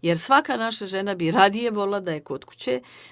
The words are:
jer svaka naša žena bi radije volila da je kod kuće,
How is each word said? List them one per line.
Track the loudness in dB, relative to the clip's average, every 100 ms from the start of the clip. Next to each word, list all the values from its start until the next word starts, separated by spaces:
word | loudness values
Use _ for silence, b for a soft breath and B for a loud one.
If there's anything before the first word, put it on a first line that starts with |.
jer | -2 0
svaka | 4 4 4 -2
naša | -4 -6 -6
žena | -4 -4
bi | -2 0
radije | 6 4 4 -2
volila | -2 -2 -2
da | -4
je | -8
kod | -8 -12
kuće, | -12 -10 -4 -4 B B B